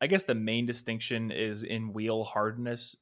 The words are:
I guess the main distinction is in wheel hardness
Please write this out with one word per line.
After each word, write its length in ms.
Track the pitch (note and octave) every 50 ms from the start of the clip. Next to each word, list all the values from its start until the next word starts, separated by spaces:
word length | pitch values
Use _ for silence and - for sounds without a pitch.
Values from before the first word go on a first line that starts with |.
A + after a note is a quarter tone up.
I 60 | C3 D3
guess 160 | G3 F#3+ F#3+
the 120 | - B2
main 300 | A2+ A2 A2 A2+ A#2 A#2+
distinction 680 | A#2+ A#2+ A#2 - - A2+ A2+ A#2 - B2 A2+ A2+ A2
is 320 | - D2 A2 A2 G#2+ G#2 A2
in 300 | - A#2 A2+ A2+ A2 G2+
wheel 300 | G#2+ G#2+ A2 A2 A2+ A2
hardness 720 | - - G#2+ G#2+ G#2+ A2 A#2 A#2+ A#2+ A#2+ A#2 - - - -